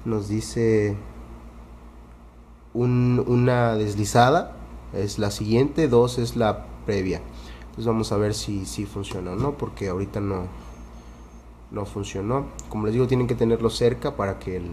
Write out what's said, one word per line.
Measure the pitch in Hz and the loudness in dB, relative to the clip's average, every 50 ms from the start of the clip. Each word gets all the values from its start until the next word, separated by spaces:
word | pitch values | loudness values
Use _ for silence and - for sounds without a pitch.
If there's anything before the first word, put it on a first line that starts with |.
| - | -2
Nos | 120 113 107 101 | -2 -2 -2 -2
dice | 98 104 110 110 - - 120 117 113 110 107 104 104 101 104 - - - - - - - - - - - - - - - - - - - - - - - - - - - - - - - - - - - | -2 -2 -2 -2 -2 -2 2 4 4 4 4 4 2 0 -4 -8 -14 -16 -16 -16 -16 -16 -18 -18 -18 -18 -20 -20 -18 -20 -20 -20 -20 -20 -20 -20 -20 -20 -20 -20 -20 -20 -20 -20 -20 -20 -20 -20 -8 -2
un, | 120 120 123 123 123 123 123 123 123 - - | 0 2 4 4 4 4 6 4 4 4 4
una | 123 123 123 123 123 123 120 117 113 | 4 6 6 6 4 4 4 2 2
deslizada | 107 107 104 101 104 104 101 - 120 120 127 147 175 - - - - - - - - - - | 2 0 0 0 0 -2 4 6 6 8 8 6 4 2 -2 -10 -14 -16 -16 -16 -16 -16 -8
es | - - 101 104 - - | -6 -4 -4 -4 -2 -2
la | 104 101 | -2 -2
siguiente, | 101 - 110 104 113 120 139 147 - - 160 | -2 -2 0 4 4 4 4 4 4 2 2
dos | 139 120 120 120 120 120 127 | 6 6 6 6 6 2 -2
es | 120 113 - | -2 -2 0
la | 117 117 107 104 - - - - - - | 2 2 2 2 0 -6 -12 -16 -10 -4
previa. | - 104 98 92 95 85 - - - - - - - - - | -2 0 0 0 0 -2 -4 -6 -12 -16 -16 -16 -16 -16 -16
Entonces | - - - - 113 | -18 -14 -10 -4 -2
vamos | 117 110 110 110 - | 0 0 0 0 0
a | 110 | 2
ver | 101 107 104 104 | 2 2 2 0
si, | - - - 101 98 92 | -2 -4 -4 -4 -4 -6
si | - - - 104 | -6 -6 -6 -6
funciona | 98 - 101 98 - - 95 90 90 90 | -6 -6 -8 -8 -6 -6 -6 -6 -6 -4
o | |
no, | 104 127 147 | -2 -2 -2
porque | 139 - 120 107 - - 101 95 | -2 -4 -6 -8 -6 -6 -4 -2
ahorita | 90 92 98 95 - 104 | -2 -2 -4 -4 -4 -4
no, | 101 98 98 92 90 92 - - - - - - - - - - - - - - - - - - - - - - - - | -2 -2 -2 -4 -4 -6 -10 -14 -16 -16 -16 -16 -18 -18 -18 -18 -18 -18 -20 -20 -20 -20 -20 -20 -20 -20 -20 -20 -18 -10
no | 110 104 101 | -8 -8 -8
funcionó. | 101 - 104 101 - - 98 95 107 127 139 139 - - - - - | -6 -6 -8 -8 -6 -6 -4 -2 -2 -2 -2 -2 -6 -12 -14 -12 -8
Como | - 107 107 | -6 -2 -2
les | 107 110 | 0 2
digo, | 123 131 | 2 2
tienen | 123 131 123 123 120 | 2 2 2 2 0
que | 123 | 2
tenerlo | 113 120 113 117 110 113 110 | 2 2 2 2 2 2 -2
cerca | - - 120 117 120 - - 147 - | 0 2 2 2 2 0 -4 -6 -2
para | - 101 98 95 - | -2 -2 -2 -2 -4
que | - 98 92 | -6 -6 -6
el | 90 87 87 | -6 -6 -8